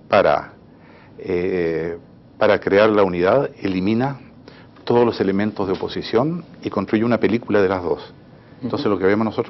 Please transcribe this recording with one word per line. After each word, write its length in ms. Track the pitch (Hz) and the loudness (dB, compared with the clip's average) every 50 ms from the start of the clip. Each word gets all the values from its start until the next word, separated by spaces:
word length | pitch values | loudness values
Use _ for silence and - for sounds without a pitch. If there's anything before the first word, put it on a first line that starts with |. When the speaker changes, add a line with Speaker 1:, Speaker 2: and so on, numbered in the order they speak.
| - - | -4 2
Speaker 1:
para, 440 | 110 101 87 78 71 50 - - - - - - - - - - - - - - - - | 2 4 4 4 2 0 -2 -8 -18 -20 -20 -20 -20 -20 -20 -20 -20 -20 -20 -20 -20 -14
eh, 800 | - 92 92 87 90 95 95 90 85 82 82 78 82 85 85 85 - - - - - - - | -8 -6 -4 -4 -2 -2 -2 -2 -2 -2 -2 -4 -6 -6 -8 -10 -14 -20 -20 -20 -20 -20 -4
para 220 | - 110 107 101 90 | 0 2 2 2 2
crear 300 | - 87 95 98 107 110 | 2 2 4 4 4 4
la 140 | 104 104 98 | 4 4 2
unidad, 460 | 92 90 87 87 95 113 139 143 - - - | 2 2 0 2 2 2 2 0 -2 -6 -6
elimina 580 | - 95 92 92 90 104 113 113 131 139 135 127 - - - - - - - - - - - - - | -6 -4 -4 -2 -2 0 0 0 -2 -4 -6 -10 -16 -20 -20 -20 -20 -20 -20 -20 -20 -20 -20 -16 -4
todos 220 | - 120 120 120 | 0 2 4 4
los 160 | 113 104 - | 2 2 0
elementos 460 | 104 95 98 98 107 107 101 - 98 | 0 0 0 0 -2 -2 -2 -4 -4
de 60 | 95 92 | -4 -4
oposición 680 | 82 90 87 - 90 78 - - 110 135 160 175 170 - - - - | -4 -6 -8 -8 -10 -8 -2 0 0 0 0 -4 -6 -10 -14 -20 -12
y 80 | - 104 | -10 -6
construye 360 | - 101 95 - - 107 113 | -4 -4 -2 0 0 0 2
una 120 | 120 120 | 0 0
película 440 | 110 110 95 104 117 - - 101 104 | 0 2 0 0 -2 -2 0 2 2
de 80 | 98 92 | 2 2
las 120 | 98 92 | 0 -2
dos. 320 | 87 82 76 - - - - - - - - - - - - - | -2 -2 -4 -4 -6 -14 -20 -20 -20 -20 -20 -20 -20 -20 -16 -10
Entonces, 240 | 127 117 110 98 - | -8 -6 -6 -2 0
Speaker 2:
Ujú. 80 | 110 101 | 0 0
Speaker 1:
lo 40 | 87 | 2
que 60 | 95 | 2
vemos 180 | 95 104 110 113 | 2 2 2 0
nosotros 220 | 110 - - 113 - | -2 -2 -4 -6 -6